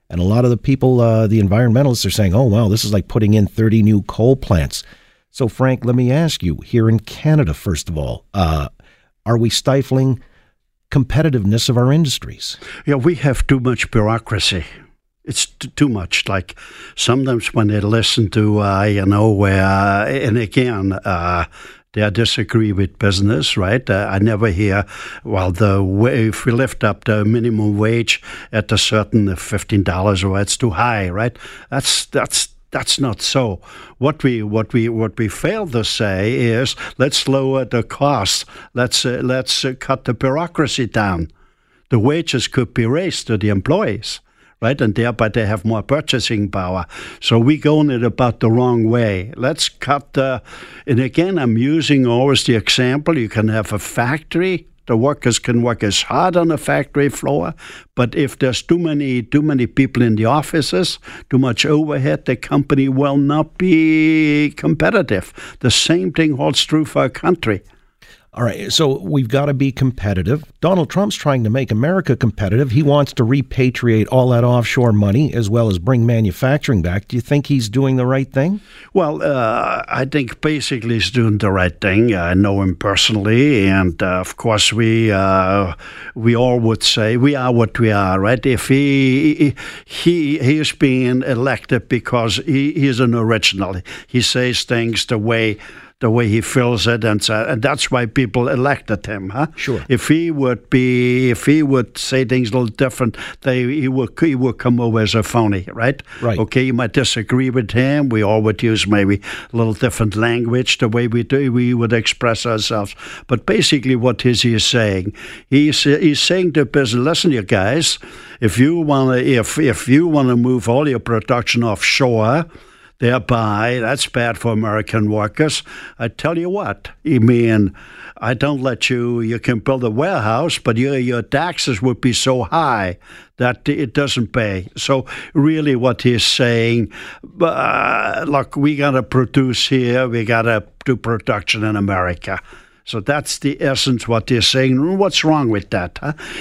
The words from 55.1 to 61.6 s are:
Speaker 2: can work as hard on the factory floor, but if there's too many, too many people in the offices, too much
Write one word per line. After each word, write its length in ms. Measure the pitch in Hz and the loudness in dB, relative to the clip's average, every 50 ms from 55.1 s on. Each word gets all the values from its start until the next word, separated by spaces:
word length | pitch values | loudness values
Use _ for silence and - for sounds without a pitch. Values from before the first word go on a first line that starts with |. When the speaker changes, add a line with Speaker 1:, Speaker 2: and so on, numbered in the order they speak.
| 151 - - 123 110 - | 0 0 -2 -2 -2 -2
Speaker 2:
can 240 | - - 120 120 117 | -2 -2 0 0 0
work 200 | 120 117 98 110 | 0 -2 -2 -2
as 200 | 104 98 - - | -2 -2 -2 -2
hard 340 | - - - 175 185 175 | -2 0 0 0 2 2
on 120 | 180 170 165 | 2 2 2
the 100 | 160 - | 0 -2
factory 500 | - - 147 147 139 - - 147 143 143 | -2 -2 -2 -2 -2 -4 -2 0 0 0
floor, 460 | - - - 139 139 151 - 143 147 - - - - - - _ - | -2 -4 -4 -4 -2 -2 -4 -6 -8 -12 -16 -20 -20 -20 -20 _ -4
but 200 | - 123 117 - | -2 -2 -2 0
if 240 | - 147 131 - - | -2 -2 -2 -2 -2
there's 220 | 143 127 117 - | -2 -2 -2 -2
too 180 | - - 170 175 | 0 0 0 0
many, 440 | 175 160 151 143 147 135 127 123 113 | 0 0 -2 -2 -2 -2 -2 -4 -2
too 180 | 120 - 147 | 0 0 0
many 260 | 151 151 143 131 120 | 2 2 0 0 0
people 360 | 110 - - 135 131 - 120 123 | 0 0 0 0 0 2 2 2
in 140 | 117 110 | 2 2
the 100 | 104 110 | 2 2
offices, 720 | 113 131 151 143 - - 165 135 - - 180 185 - - - - - - - - - | 2 2 0 0 0 -2 -2 -2 0 0 -2 -2 -2 -4 -8 -12 -18 -20 -20 -6 0
too 80 | - 127 | 2 2
much 260 | 135 127 117 - | 2 2 0 0